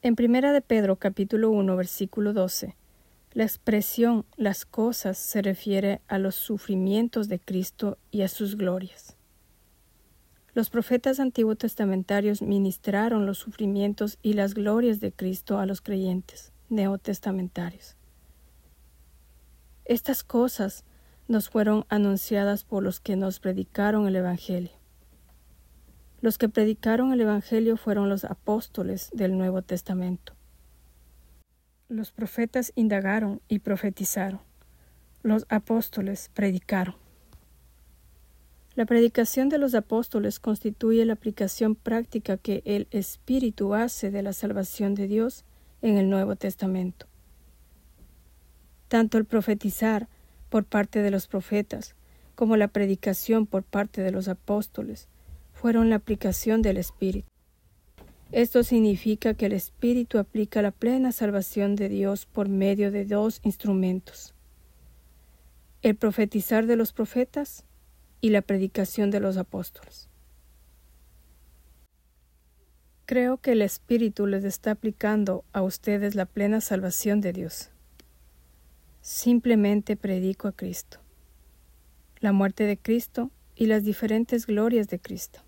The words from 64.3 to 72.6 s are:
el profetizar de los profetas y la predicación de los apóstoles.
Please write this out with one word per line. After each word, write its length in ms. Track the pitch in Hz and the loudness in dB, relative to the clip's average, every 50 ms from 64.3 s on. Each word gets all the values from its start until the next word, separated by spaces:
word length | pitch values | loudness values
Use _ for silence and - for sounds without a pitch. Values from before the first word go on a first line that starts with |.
| _ _ _ _ _ _ _ _ _ _ - - - - _ _ _ - _ _ _ _ _ - _ - _ _ - - | _ _ _ _ _ _ _ _ _ _ -20 -20 -20 -20 _ _ _ -20 _ _ _ _ _ -20 _ -20 _ _ -20 0
el 140 | - 226 208 | 2 2 2
profetizar 720 | - - 214 202 - 214 202 - 214 190 - 233 214 226 | 2 0 -2 0 0 -2 -2 -2 -6 -2 0 0 0 2
de 80 | 226 240 | 2 2
los 180 | 226 226 220 - | 0 0 -2 -2
profetas 720 | - 220 208 - 247 254 - - 294 294 - - - - _ _ _ _ _ _ _ _ _ _ _ | -6 -6 -4 -2 -4 -4 -2 -4 -8 -8 -8 -12 -20 -20 _ _ _ _ _ _ _ _ _ _ _
y 80 | - 220 | 2 4
la 140 | 214 202 196 | 4 4 2
predicación 640 | - 202 190 190 190 - - 196 - - - 208 202 | 2 0 0 0 -2 -2 -4 -4 -4 -2 0 0 0
de 100 | 202 202 | 0 0
los 160 | 202 196 190 | 0 0 -2
apóstoles. 720 | 185 180 - - 190 180 - - - - - - - - - _ _ - _ - - _ - - _ - _ _ _ _ _ - - - - _ - _ _ - _ - - - _ _ - - _ - _ _ _ _ _ _ _ _ _ _ _ _ _ _ _ | -2 -4 -4 -6 -10 -10 -10 -12 -20 -20 -20 -20 -20 -20 -20 _ _ -20 _ -20 -20 _ -20 -20 _ -20 _ _ _ _ _ -20 -20 -20 -20 _ -20 _ _ -20 _ -20 -20 -20 _ _ -20 -20 _ -20 _ _ _ _ _ _ _ _ _ _ _ _ _ _ _